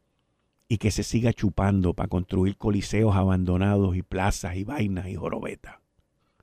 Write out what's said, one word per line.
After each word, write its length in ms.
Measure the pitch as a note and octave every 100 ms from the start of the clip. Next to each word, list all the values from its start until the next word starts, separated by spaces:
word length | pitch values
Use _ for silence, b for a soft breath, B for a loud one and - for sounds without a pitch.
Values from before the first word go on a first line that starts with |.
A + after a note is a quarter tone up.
| _ _ _ _ _ _ -
y 100 | A2
que 140 | G#2+
se 120 | -
siga 300 | G#2+ A#2+ A#2
chupando 600 | - G#2 F2+ G2 G2 F2+
pa' 140 | - G2
construir 500 | F#2 F2 F#2+ F#2+ G2
coliseos 580 | G#2+ G2+ - G#2 A2 F#2+
abandonados 800 | F#2+ F#2 F2+ F2+ G2+ G2+ F#2+ F2+
y 80 |
plazas 520 | - F#2 G2 - F2 F#2
y 80 |
vainas 440 | G2+ D3 G#2 F2+ F#2
y 80 | E2
jorobetas. 600 | E2 - - - - - _ _ _ _ _ _